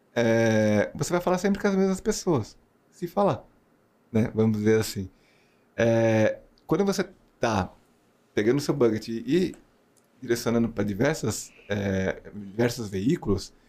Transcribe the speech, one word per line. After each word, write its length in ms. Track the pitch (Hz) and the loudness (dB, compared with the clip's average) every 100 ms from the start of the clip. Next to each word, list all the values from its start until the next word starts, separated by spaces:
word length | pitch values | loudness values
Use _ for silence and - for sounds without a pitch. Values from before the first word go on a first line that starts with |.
| _ | _
é, 760 | 120 117 113 113 110 107 104 104 - | 0 2 2 2 4 4 2 0 -4
você 180 | 147 | -2
vai 80 | 175 | -2
falar 160 | 175 180 | 0 0
sempre 240 | 196 196 | 0 0
com 60 | 202 | 0
as 80 | 190 | 2
mesmas 260 | 190 190 | 0 0
pessoas, 560 | 220 208 - 143 104 - _ _ _ | -4 -4 0 0 -2 -12 _ _ _
se 180 | - 170 | -12 -6
falar, 380 | - 196 113 - _ _ _ _ _ _ | 0 0 -2 -8 _ _ _ _ _ _
né? 200 | 110 127 | 0 0
Vamos 240 | 107 110 107 | 2 2 2
dizer 220 | 107 110 | 4 2
assim. 280 | 107 104 95 _ _ _ _ _ _ - | 2 -6 -10 _ _ _ _ _ _ 0
É, 640 | 117 113 113 110 107 - - _ - | 2 4 4 4 2 0 -12 _ -4
quando 180 | 160 | 0
você 240 | 196 196 - - _ _ | 0 -2 -4 -8 _ _
tá 320 | 120 - - - _ _ _ _ _ | -2 -2 -4 -10 _ _ _ _ _
pegando 240 | - 104 139 | -2 2 2
o 40 | |
seu 120 | 143 | 0
budget 380 | 139 117 107 - | 2 2 0 -6
e 420 | 113 117 170 175 - _ _ _ _ _ _ | -8 -2 0 0 -6 _ _ _ _ _ _
direcionando 500 | 120 117 120 117 117 | -4 -2 0 0 0
pra 140 | - | -2
diversas, 680 | 104 98 135 156 113 104 - - - | -4 0 0 0 -4 -6 -10 -14 -6
é, 540 | 101 98 95 92 - - | -4 -2 0 -2 -4 -10
diversos 560 | 95 98 101 120 120 107 | -16 -8 -2 -2 -2 -6
veículos, 640 | 98 101 175 - 95 - _ | -2 0 0 0 -4 -4 _